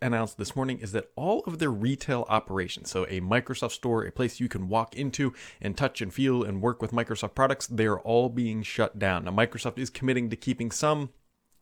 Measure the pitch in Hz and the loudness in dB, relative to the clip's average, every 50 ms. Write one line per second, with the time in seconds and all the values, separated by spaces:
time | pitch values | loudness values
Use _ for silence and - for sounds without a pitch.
0 | 135 123 117 113 113 107 - - 101 - - 135 131 131 127 - 117 95 101 110 | -2 0 0 0 -2 -2 -4 -6 -8 -6 -4 -4 -2 -2 -4 -6 -6 -4 -4 -4
1 | - - _ 123 143 185 226 - - 190 165 160 165 143 113 98 110 127 139 - | -4 -6 _ -4 0 0 0 0 0 -4 -2 0 0 0 2 2 2 0 0 0
2 | - - 131 123 - - 110 110 - - 95 95 90 87 - - - - - 92 | -2 -2 -2 -2 0 2 2 2 2 0 -2 -2 -2 -2 -6 -10 -10 -4 -2 -2
3 | 90 - 95 92 90 92 113 123 123 - 131 - 123 117 - - - 120 117 110 | -2 -2 -2 -2 0 2 2 2 2 0 -4 -4 -4 -4 -4 -4 -2 0 0 0
4 | 101 87 - - 127 113 - - 123 120 - 95 95 92 104 110 113 - - - | 0 -2 -2 -2 -2 -2 0 -2 -4 -2 -2 -4 -2 0 0 0 0 -2 -4 -4
5 | 143 135 - - 139 123 - - - - - - - 101 98 - 139 127 - - | -4 -2 0 0 0 0 -2 -4 -10 -18 -12 -8 -6 -4 -2 0 0 0 0 -2
6 | 113 95 - - 135 135 127 123 107 104 98 95 101 120 117 - 113 107 120 117 | -6 -4 -2 0 2 4 4 2 2 0 -2 0 0 0 0 0 -2 -2 0 0
7 | 113 - 113 - - 101 - - 135 135 135 - - - 120 113 110 107 104 - | 0 0 -2 -2 -4 -2 2 4 4 4 4 0 -4 -2 2 2 4 4 2 2
8 | - 113 117 120 127 123 117 123 120 113 110 110 107 - - - 110 - - 101 | 2 4 4 4 4 4 2 0 0 0 0 -2 -4 -2 0 0 0 0 0 0
9 | 98 98 92 85 78 90 95 107 117 - - 113 - 123 - 123 131 - - - | 2 2 2 2 0 0 2 4 4 2 2 -2 -4 -4 -4 -4 -6 -6 -6 -2
10 | - 127 127 123 120 110 - - - 131 123 - 117 117 - - 156 151 151 147 | 0 2 2 2 2 0 -2 -2 -2 -2 -2 0 -2 -4 -2 0 2 2 2 2
11 | 143 131 - _ _ _ _ _ _ _ _ _ | -2 -6 -10 _ _ _ _ _ _ _ _ _